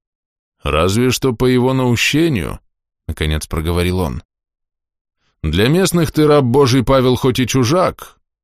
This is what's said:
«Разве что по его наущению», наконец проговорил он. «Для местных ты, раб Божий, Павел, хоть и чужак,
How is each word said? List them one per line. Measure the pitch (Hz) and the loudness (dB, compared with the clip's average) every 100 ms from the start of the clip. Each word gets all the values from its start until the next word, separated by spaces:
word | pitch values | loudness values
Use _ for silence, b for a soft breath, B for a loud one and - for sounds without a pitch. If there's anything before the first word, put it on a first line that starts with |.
| _ _ _ _ _ _ | _ _ _ _ _ _
«Разве | 71 73 92 107 127 | -4 0 0 2 0
что | - 135 | 0 -2
по | 113 127 | 0 2
его | 127 127 | 2 2
наущению», | 131 127 117 - 147 170 113 64 - _ _ _ _ - | 0 0 0 0 0 0 -2 -6 -10 _ _ _ _ -12
наконец | 78 78 78 - | -6 -4 -4 -4
проговорил | 78 80 85 87 92 | -6 -2 -2 -2 -2
он. | 80 62 - _ _ _ _ _ _ _ _ _ _ _ | -4 -6 -14 _ _ _ _ _ _ _ _ _ _ _
«Для | 80 82 120 | -4 0 2
местных | 170 185 170 151 | 2 0 0 0
ты, | 151 151 | 2 2
раб | 147 | 4
Божий, | 123 135 135 135 | 2 2 2 2
Павел, | 120 135 127 123 | 2 2 2 0
хоть | 131 123 | 0 -2
и | 123 | -2
чужак, | 131 117 180 151 - - _ _ _ | 0 0 0 -2 -4 -14 _ _ _